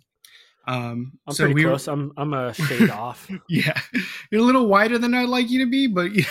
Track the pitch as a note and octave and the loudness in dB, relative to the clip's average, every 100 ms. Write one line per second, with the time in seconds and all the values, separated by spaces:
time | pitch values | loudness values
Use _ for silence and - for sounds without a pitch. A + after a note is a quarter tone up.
0 | _ _ - - _ _ - B2+ A#2+ A#2 | _ _ -20 -20 _ _ -8 -6 -6 -8
1 | B2+ D3 - D3 D3+ C#3+ D#3 C3+ D3 D3 | -10 -14 -10 -2 2 4 2 2 -2 -4
2 | C#3+ D3 D3 C#3+ B2 A#2 D3+ B2 G#3 G#2 | -6 -6 -4 -2 -4 -4 -4 2 2 2
3 | A#2+ A#2 - F#3+ - E3 - - - A#3+ | -10 -12 -14 -14 -4 -2 -2 -4 -6 -8
4 | F#3 - - G#3+ A#3+ C4 A#3 G3 A3 A#3+ | -8 -12 -4 2 4 4 4 4 4 2
5 | A#3+ B3 B3 B3 A#3+ B3+ C4 C4 C4+ F#3 | 0 0 0 0 0 0 2 2 0 0
6 | F3 G#3 C#3+ | 0 0 -2